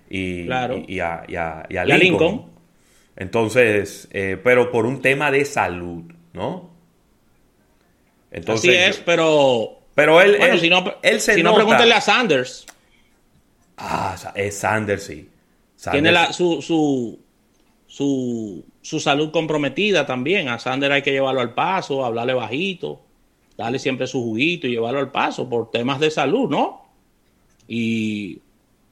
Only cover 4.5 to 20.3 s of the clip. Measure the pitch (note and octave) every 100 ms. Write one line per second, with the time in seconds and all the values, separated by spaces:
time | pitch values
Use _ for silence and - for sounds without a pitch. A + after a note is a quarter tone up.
4.5 | B2 B2 A#2+ A2 C#3 C3 C#3 D3 C#3 C#3+
5.5 | A#2+ F#2 F2+ F2 E2+ E2+ - _ F2+ A#2
6.5 | F3+ E3+ _ _ _ _ _ _ _ _
7.5 | _ _ _ _ _ _ _ _ - E2+
8.5 | A2 F3+ F3+ F#3+ G3 - E3+ D#3+ D3+ C#3
9.5 | A#2 G#2+ - _ - D3+ E3 G3+ G3+ F3
10.5 | F#3 E3 F3+ F#3+ - - A3+ A#3 G3 E3+
11.5 | G#3+ G#3+ A#3 A#3 G#3+ - A3 A#3 C3+ B2+
12.5 | - - - _ _ _ _ _ _ _
13.5 | _ _ - - - G2+ F2+ - G2+ G2+
14.5 | - G2 A2 G#2 F#2+ - D2+ - _ _
15.5 | _ _ _ - C#3 E3 F3 E3+ - F3
16.5 | D#3 C#3 E3 D3 C3 A2+ - _ _ _
17.5 | _ _ _ _ - C#3 C3+ B2 A#2 A2
18.5 | F2 - _ - D#3 D3 C#3 D#3 E3+ D#3
19.5 | D3+ C#3 C#3 G#3 F3 C3+ B2+ C3